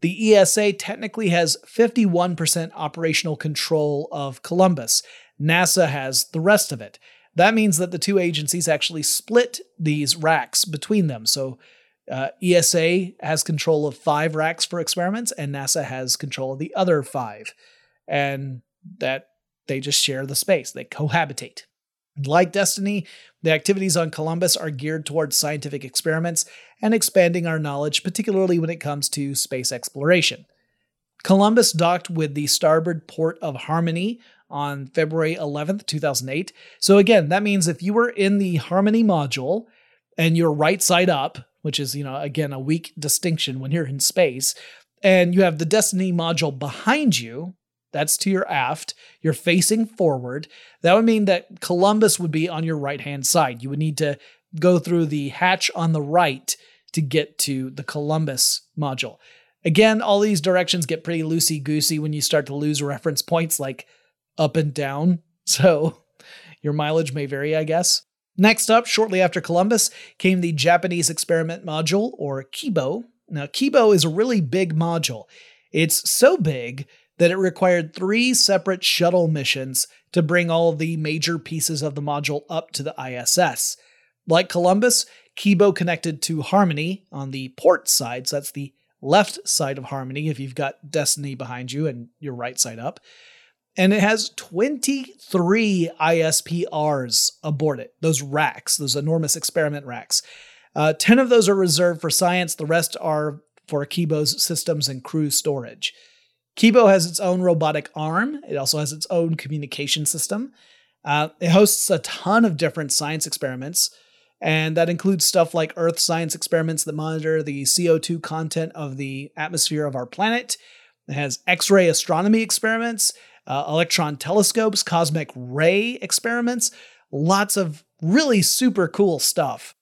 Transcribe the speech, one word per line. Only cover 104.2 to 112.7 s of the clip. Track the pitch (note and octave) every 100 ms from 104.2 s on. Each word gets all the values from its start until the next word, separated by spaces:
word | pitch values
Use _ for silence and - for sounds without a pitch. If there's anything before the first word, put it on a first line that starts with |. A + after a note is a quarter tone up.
| D3+ -
systems | - D#3+ - D#3 C#3
and | C3
crew | B2+ D#3+ D3+
storage. | C#3+ - C#3 A#2 A#2 - - _ _ _ _ _ -
Kibo | A3 A#3 A3
has | G3 E3+
its | E3
own | G3 F#3
robotic | F3+ E3 D3+ D3+ D3 -
arm. | D#3 E3 A#3+ D4+ D4+
It | C#3+
also | C3+ D3+
has | D3+
its | D#3 -
own | F3+ E3+ D#3+
communication | C#3 D3+ C#3+ - C#3+ D#3 D3+
system. | E3 - G#3 C4+ _ _ _ _ _
Uh, | - D3 D#3 _
it | E3+
hosts | F3 G#3 - -
a | F3
ton | - - - G#3+ A3+
of | D#3
different | E3